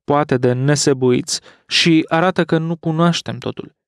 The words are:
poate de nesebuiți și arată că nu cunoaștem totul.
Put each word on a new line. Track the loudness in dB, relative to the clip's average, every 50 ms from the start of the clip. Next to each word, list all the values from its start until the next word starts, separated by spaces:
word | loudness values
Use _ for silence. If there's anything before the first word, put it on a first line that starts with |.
| -2
poate | 0 0 0 2 0 0
de | 0 2 0
nesebuiți | 0 0 0 0 0 2 2 0 0 2 2 2 2 0 -2 -4 -8 -8 _ -14 -20 _ _
și | -4 -2 0 2 4 4 2 2 2
arată | 0 0 0 0 0 -2 -2
că | 0 0 -2
nu | -2 -4 -6
cunoaștem | -4 -4 -4 0 2 2 2 0 -2 -6 -8 -10 -8
totul. | -8 -10 -10 -10 -14 -16 _ _ _